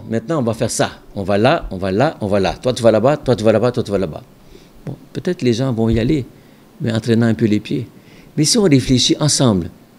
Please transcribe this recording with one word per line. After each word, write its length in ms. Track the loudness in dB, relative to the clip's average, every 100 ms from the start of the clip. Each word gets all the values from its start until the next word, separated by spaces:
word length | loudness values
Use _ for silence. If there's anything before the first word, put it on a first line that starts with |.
| -6
maintenant, 280 | -6 -4 -4
on 40 |
va 120 | -2
faire 160 | -4 -4
ça. 200 | -2 -4 -6 -14
On 80 | -8
va 140 | -2 2
là, 300 | 2 0 -4
on 60 | -6
va 140 | -2
là, 260 | 0 0 -2
on 60 | -2
va 140 | 0
là. 140 | 0
Toi, 180 | -2 -4
tu 100 | 2
vas 80 | 4
là-bas, 280 | 4 4 0
toi, 180 | 0 0
tu 80 |
vas 80 | 2
là-bas, 200 | 2 2
toi, 100 | -2
tu 80 | -2
vas 80 | -4
là-bas. » 240 | -4 -8 -16 -20 -20 -20 -20 -18 -14
Bon, 80 | -14 -14
peut-être 300 | -8 -6 -2
les 100 | 0
gens 200 | 0 0
vont 180 | 0 0
y 80 | 0
aller, 260 | 0 -2 -4 -14 -20 -20 -20 -8
mais 100 | -4
en 100 | -2
traînant 260 | 0 2 2
un 80 |
peu 100 | 2
les 160 | 2 0
pieds. 260 | -2 -6 -6 -14 -20 -20 -8 -2
Mais 80 |
si 120 | 0 2
on 60 |
réfléchit 540 | 4 4 4 2 2 0
ensemble 500 | 0 2 2 2 -2 -10 -20